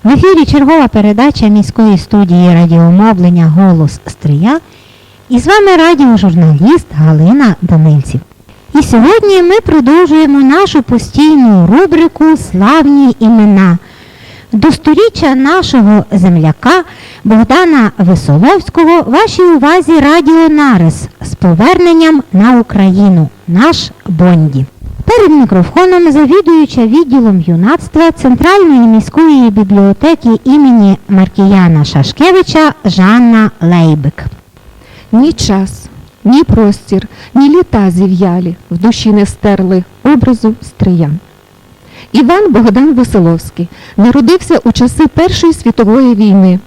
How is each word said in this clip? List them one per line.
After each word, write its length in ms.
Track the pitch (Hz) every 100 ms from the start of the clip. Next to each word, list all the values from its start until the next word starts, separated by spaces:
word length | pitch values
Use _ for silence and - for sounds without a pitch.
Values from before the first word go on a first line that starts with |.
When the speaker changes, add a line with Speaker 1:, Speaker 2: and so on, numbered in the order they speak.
Speaker 1:
В 40 | 208
ефірі 360 | 269 381 339
чергова 440 | 285 294 277 330 254
передача 580 | 220 208 208 277 - 214
міської 500 | 208 196 - 220 190
студії 560 | - 208 190 175 180
радіомовлення 920 | 170 170 165 165 180 220 196 180 175 160
«Голос 540 | 160 196 165 151 - -
Стрия». 540 | - 151 143 202 311 - _ _ _ _ _ _
І 100 | 247
з 80 | 277
вами 300 | 415 392 349
радіожурналіст 1080 | 330 302 269 220 190 170 160 147 196 339 -
Галина 600 | 147 156 156 165 269 247 -
Данильців. 580 | 180 165 156 151 - 131 - _ _ - -
І 80 | 294
сьогодні 600 | 285 233 262 440 415 381
ми 180 | 349 415
продовжуємо 800 | - 302 247 320 349 311 311 277
нашу 420 | 269 311 403 311
постійну 840 | 233 240 - - 302 302 240 196 170
рубрику 720 | 247 370 320 330 - 311 311
«Славні 800 | - 180 202 311 285 285 269 -
імена». 580 | 226 226 208 196 190 175 - - - - - - -
До 200 | 220 311
сторіччя 600 | - - 311 453 - 311
нашого 720 | 262 269 370 - 262 208 208 -
земляка 720 | 202 185 175 156 - 247 359 330 - - -
Богдана 680 | - 220 240 285 359 294 214 -
Висоловського 1040 | 175 185 - 147 240 392 - - 320 339
вашій 400 | 262 285 440 -
увазі 580 | 359 311 285 359 302 320
радіонарис 1080 | 285 330 285 330 320 302 277 202 165 - - _
з 140 | -
поверненням 880 | - 180 165 240 370 349 330 320 311 -
на 280 | 185 226 247
Україну, 680 | 220 196 190 185 202 175 147 - -
наш 420 | 170 294 - - - -
Бонді! 560 | 165 180 170 156 135 135 _ - -
Перед 260 | - 466 381
мікрофоном 840 | 302 226 185 170 - 370 359 339
завідуюча 760 | 285 254 370 330 320 294 - 226
відділом 580 | 277 302 262 226 190 165
юнацтва 640 | 165 196 330 - 311 330
Центральної 680 | 320 262 247 330 403 339 269
міської 720 | 233 220 - 294 320 285 233
бібліотеки 760 | 202 196 202 196 196 302 330 240 226
імені 540 | 269 294 269 233 202 190 -
Маркіяна 760 | 190 190 - 196 196 175 160
Шашкевича 880 | 147 147 135 - 339 381 359 311 302 -
Жанна 640 | 208 175 185 233 240 220 214 -
Лейбик. 640 | 170 175 160 151 139 - - - _ _ - - - - -
Speaker 2:
Ні 200 | 220 294
час, 540 | - - 196 190 - - - - _
ні 200 | 233 269
простір, 640 | 330 220 208 202 - 190 - - -
ні 140 | 240 285
літа 420 | 330 359 220 196
зів'ялі 640 | 175 190 180 190 175 180 175 -
в 80 | 170
душі 340 | 220 - 220
не 140 | 208 202
стерли 580 | - 214 196 185 185 180 -
образу 500 | 262 294 262 226 220 226
Стрия. 480 | - - 196 175 151 156 _ _ _ _ _ _ - - -
Іван 400 | 233 254 359 415
Богдан 420 | 240 226 208 294
Веселовський 720 | 254 233 208 165 165 - - 175 - - -
народився 640 | 220 277 233 359 - 330
у 80 | 240
часи 340 | - 247 - 311
Першої 460 | - 359 - 330
світової 600 | 320 233 - 208 240 254
війни 440 | 214 214 196 185 180